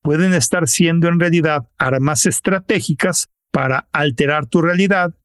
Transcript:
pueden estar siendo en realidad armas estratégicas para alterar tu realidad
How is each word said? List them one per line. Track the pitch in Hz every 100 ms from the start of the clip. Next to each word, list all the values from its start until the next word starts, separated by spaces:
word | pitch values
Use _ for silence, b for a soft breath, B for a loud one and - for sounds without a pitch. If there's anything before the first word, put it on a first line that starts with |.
pueden | 147 151 185
estar | 180 - 180 160
siendo | - 165 170 170
en | 170
realidad | 175 170 160 147 117 _
armas | 135 131 139 160 190
estratégicas | - - 190 - 208 185 151 185 170 - _ _
para | 139 131 131 _
alterar | 123 147 120 143 151 131
tu | 175
realidad | 165 175 196 196 180 -